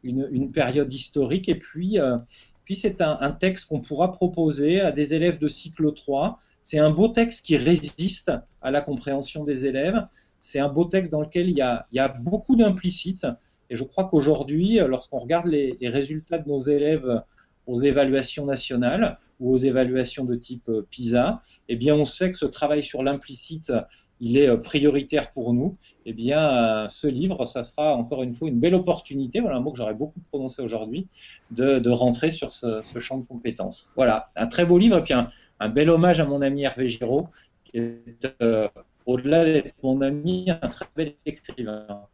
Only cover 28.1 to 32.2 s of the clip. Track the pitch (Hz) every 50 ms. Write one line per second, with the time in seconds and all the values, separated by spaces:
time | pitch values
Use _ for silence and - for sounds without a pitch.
28.1 | 147 131 131 123 120 120 160 160 131 117 123 170 180 185 180 180 170 - - -
29.1 | 139 139 135 123 - 208 240 208 143 123 123 147 143 123 117 107 107 107 139 151
30.1 | - - - _ - 143 135 131 123 - 131 113 110 110 110 110 117 160 190 185
31.1 | _ _ - - - - _ _ 117 113 127 135 139 131 117 120 120 117 127 127
32.1 | 120 120